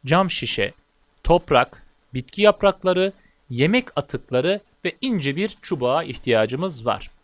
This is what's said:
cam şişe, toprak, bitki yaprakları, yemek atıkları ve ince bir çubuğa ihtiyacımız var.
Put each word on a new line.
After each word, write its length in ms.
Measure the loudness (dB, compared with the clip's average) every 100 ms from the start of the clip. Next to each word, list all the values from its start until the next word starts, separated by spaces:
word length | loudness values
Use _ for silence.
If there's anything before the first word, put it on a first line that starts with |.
| 0
cam 240 | 0 0
şişe, 440 | -2 -6 -4 -4 -6 _ _ _ _
toprak, 600 | 2 2 4 2 2 -4 -20 _ _
bitki 280 | -12 -10 2
yaprakları, 720 | 4 4 2 2 -2 0 -2 -4 _ _ _
yemek 480 | 0 2 2 -2 -8
atıkları 640 | -6 -8 -4 -2 0 -2 _ _ -10
ve 100 | -6
ince 340 | -4 -2 -2 -4
bir 220 | -6 -6
çubuğa 420 | -8 -4 0 0
ihtiyacımız 840 | -2 -8 0 2 2 -2 -6 -6 -4
var. 260 | -4 -6 _